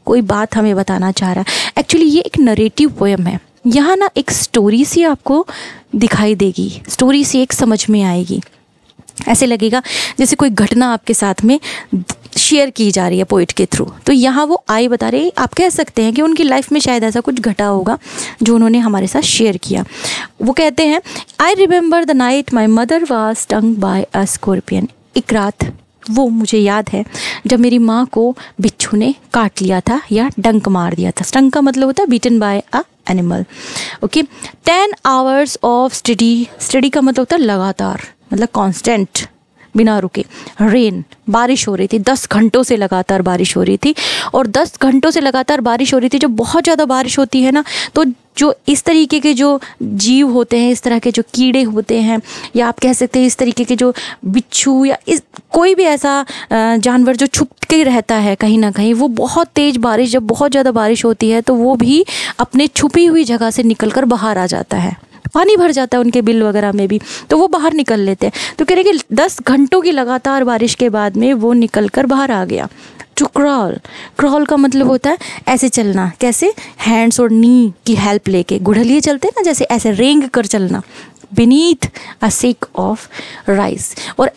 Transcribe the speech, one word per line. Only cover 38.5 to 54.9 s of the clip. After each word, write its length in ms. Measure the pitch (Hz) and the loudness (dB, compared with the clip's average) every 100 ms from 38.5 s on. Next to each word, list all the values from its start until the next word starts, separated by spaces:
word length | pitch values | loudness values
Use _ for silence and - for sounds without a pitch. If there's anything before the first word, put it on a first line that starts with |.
| - | 0
constant, 720 | 196 170 226 226 190 - - _ _ _ _ 214 | -2 -2 -2 0 -2 -6 -10 _ _ _ _ 2
बिना 240 | 226 208 | 2 2
रुके। 260 | 185 - - - - - | -2 -6 -10 -12 -18 -2
Rain, 420 | 214 240 226 185 156 _ - | 2 4 2 -2 -10 _ -2
बारिश 380 | 220 247 262 - | 0 2 0 -2
हो 80 | 190 | -4
रही 120 | 196 | -2
थी, 120 | 220 | 0
दस 280 | 196 262 - | 0 -2 -2
घंटों 320 | 208 220 247 | 2 2 2
से 140 | 247 233 | 0 0
लगातार 440 | 196 185 180 190 | 0 -2 -2 -2
बारिश 360 | 185 180 180 180 | 0 -2 -2 -2
हो 60 | |
रही 140 | 180 196 | 0 0
थी। 180 | 285 311 - - - | 0 -2 -4 -6 -4
और 140 | 269 254 | -2 0
दस 260 | 262 339 - | 0 -2 0
घंटों 300 | 269 262 302 | 0 2 2
से 100 | 330 | 0
लगातार 400 | 277 262 269 294 | 0 -2 -2 0
बारिश 320 | 240 233 262 | 0 0 0
हो 60 | 262 | 0
रही 100 | 240 | 0
थी। 100 | 277 | 0
जब 100 | 285 | 0
बहुत 340 | 220 233 330 | 0 0 0
ज़्यादा 220 | 339 311 294 | 0 0 0
बारिश 340 | 262 262 285 | 0 -2 -2
होती 220 | 269 262 | 0 2
है 100 | 254 | 2
ना, 120 | 285 302 - - - | 2 -2 -8 -6 0
तो 100 | 294 240 _ - | 0 -2 _ -2
जो 180 | 294 - - | 0 0 -2
इस 160 | 285 | -2
तरीके 360 | - 320 294 302 | 2 2 2 0
के 140 | 294 | 0
जो 280 | 254 285 277 - - | 2 2 0 -4 -10
जीव 460 | - 202 208 262 285 | -6 -4 2 4 4
होते 300 | 240 233 233 | 2 0 2
हैं, 120 | 240 | 2
इस 100 | 247 | 0
तरह 180 | 254 233 | 0 0
के 120 | 247 | 0
जो 120 | 233 220 | -2 -2
कीड़े 280 | 240 254 254 | 0 2 2
होते 380 | 240 214 208 226 | 0 -2 -2 0
हैं, 200 | 220 226 - - - 233 | 0 0 -4 -16 -6 -2
या 120 | 233 | -2
आप 120 | - | 0
कह 140 | 254 | 0
सकते 260 | 247 247 254 | 0 0 2
हैं 80 | 254 | 0
इस 100 | - | 2
तरीके 260 | 240 233 | -2 -2
के 120 | 240 247 | -2 0
जो 180 | 247 247 - - 190 | 0 -2 -8 -10 -2
बिच्छू 600 | 214 - - 277 262 | -2 -2 -2 0 2
या 120 | 269 | 2